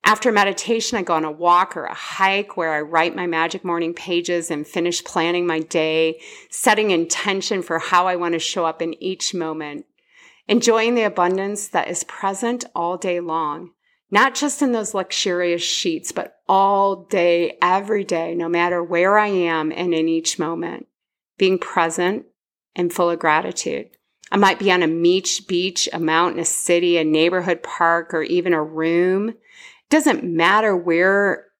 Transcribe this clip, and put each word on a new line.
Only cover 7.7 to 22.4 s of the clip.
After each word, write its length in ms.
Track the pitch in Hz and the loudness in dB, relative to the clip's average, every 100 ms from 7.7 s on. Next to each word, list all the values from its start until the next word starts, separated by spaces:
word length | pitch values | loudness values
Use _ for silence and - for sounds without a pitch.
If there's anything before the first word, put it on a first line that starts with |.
| 165 | -4
how 260 | - 180 185 | 2 2 2
I 80 | |
want 200 | 180 175 | -2 -2
to 40 | 170 | -2
show 260 | - 196 | -4 -2
up 160 | 165 160 | -4 -2
in 140 | 165 - | -8 -6
each 320 | 185 185 - | -8 -6 -6
moment, 520 | 185 160 156 151 147 - _ _ _ - _ - | -4 -6 -6 -10 -12 -16 _ _ _ -20 _ 0
enjoying 480 | 233 233 226 226 | 2 4 4 2
the 80 | 240 | 2
abundance 640 | 214 - 180 190 196 202 - | 0 2 2 2 -2 -6 -4
that 220 | 180 - | -4 -2
is 160 | 175 | -6
present 600 | - - 196 196 233 240 - - | -8 -6 -4 -2 -4 -4 -6 -4
all 200 | 170 180 | -4 -4
day 220 | 190 175 | -4 -4
long, 540 | 175 160 151 151 175 _ _ _ _ | -2 -4 -4 -6 -12 _ _ _ _
not 240 | 202 262 | 2 4
just 280 | 254 285 - | 2 -4 0
in 100 | 269 | 0
those 220 | 233 208 | 0 -2
luxurious 680 | 202 185 - 202 175 175 170 | -6 -4 -4 -2 0 0 0
sheets, 500 | - - 185 160 - | -2 -2 -2 -4 -6
but 240 | - - _ - | -8 -8 _ 0
all 560 | 190 196 196 196 190 | 4 4 4 2 0
day, 540 | 175 196 175 170 175 - | -2 2 4 2 0 2
every 440 | 175 190 202 202 | 2 2 0 -2
day, 300 | 196 165 170 | 0 -2 -2
no 140 | 170 165 | -4 -2
matter 340 | 170 175 175 | 0 2 0
where 360 | 170 170 185 208 | 0 2 4 4
I 100 | 208 | 2
am 440 | 190 170 165 156 | 0 0 0 -2
and 200 | - 180 | -4 -2
in 160 | 165 160 | 0 0
each 300 | 165 165 - | -2 -4 -4
moment, 480 | 160 165 170 - - _ _ _ _ - | -6 -6 -8 -12 -16 _ _ _ _ -2
being 200 | 190 185 | 0 0
present 680 | - - 165 160 180 220 - _ | -2 0 0 0 0 -2 -8 _